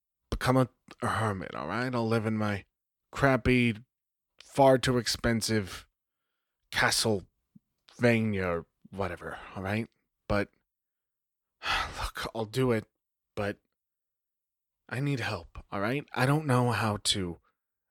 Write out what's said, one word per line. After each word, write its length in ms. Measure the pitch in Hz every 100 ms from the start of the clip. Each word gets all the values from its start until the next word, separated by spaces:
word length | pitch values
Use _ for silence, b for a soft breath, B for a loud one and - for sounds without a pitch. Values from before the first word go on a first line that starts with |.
| _ _ -
become 260 | - 131 127
a, 120 | 127 _ - -
a 40 | 110
hermit, 480 | 104 110 98 76
all 120 | 55 73
right? 280 | 107 127
I'll 140 | 123 113
live 180 | 113 110
in 100 | 110
my 280 | 107 98 - _ _ _ _
crappy, 680 | - 139 131 127 127 120 107 - _ _ _ _ _
far 360 | - - 135 131
too 180 | 135 123
expensive 920 | 110 - 120 113 - 110 92 - - _ _ _ _ _ _ _ -
Castlevania 520 | - 123 - 117 101 87 _ _ - _ _ _ - 120 113 110 101
or 220 | 92 85 80 _ -
whatever, 480 | 95 92 85 80 - -
all 80 | 104
right? 260 | 95 107 117 _ _ _ -
But, 200 | 104 98 _ _ _ _ _ _ _ _ _ _ _
<sighs> 360 | - - - -
look, 280 | - - -
I'll 100 | 113
do 280 | 107 113 127
it, 140 | 113 - _ _ _ _ -
but 220 | 101 104 _ _ _ _ _ _ _ _ _ _ _ _ -
I 120 | 117
need 200 | 143 135
help, 380 | 107 101 - - -
all 100 | 101
right? 260 | 101 139 -
I 120 | - 127
don't 200 | 151 151
know 240 | 123 123
how 280 | 104 110 104
to 360 | - 104 87 80 _ _ _ _ _